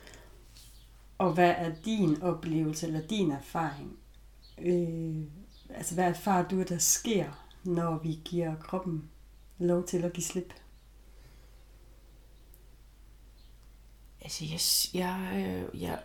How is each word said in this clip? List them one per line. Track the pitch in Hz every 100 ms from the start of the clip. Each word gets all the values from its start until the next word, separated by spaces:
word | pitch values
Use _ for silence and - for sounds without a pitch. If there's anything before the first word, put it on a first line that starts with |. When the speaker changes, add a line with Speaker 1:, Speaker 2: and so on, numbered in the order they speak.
| - - - - - - - - - - - -
Speaker 1:
Og | 190
hvad | 165 175
er | 175 170 160
din | 220 220 175 151
oplevelse | 180 160 170 160 156 156 160
eller | 156 156
din | 214 175
erfaring? | 139 - 170 160 143 143 - - - - - - -
Øh, | 170 175 170 165 165 160 151 151 202 - -
altså, | - -
hvad | 170
erfarer | 180 175 - 185 175
du, | 185
der | 180 170
sker, | - - - 208 147 - - -
når | 185 175 170 156
vi | 160 156
giver | - 175 165 156
kroppen | - 185 180 160 156 - - - - -
lov | 175 175 180
til | 175
at | 175
give | 175
slip? | 160 185 175 - - - - - - - - - - - - - - - - - - - - - - - - - - - - - - - - - - - - -
Speaker 2:
Altså, | 147 -
jeg | 156 160
s-, | - - -
jeg, | 180 180 185 185
øh, | 196 190 185 - -
jeg, | 170 -